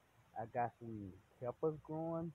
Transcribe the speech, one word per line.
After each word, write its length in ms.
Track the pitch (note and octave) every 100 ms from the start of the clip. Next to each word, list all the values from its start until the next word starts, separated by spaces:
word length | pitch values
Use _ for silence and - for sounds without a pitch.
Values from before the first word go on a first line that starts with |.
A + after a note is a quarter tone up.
| _ - - -
I 60 | A2+
got 160 | A#2+ A#2 -
some 320 | A#2 A2 G2 F#2 - -
peppers 320 | A#2+ - D#3+ D#3
growing 480 | - D#3 E3 E3 E3+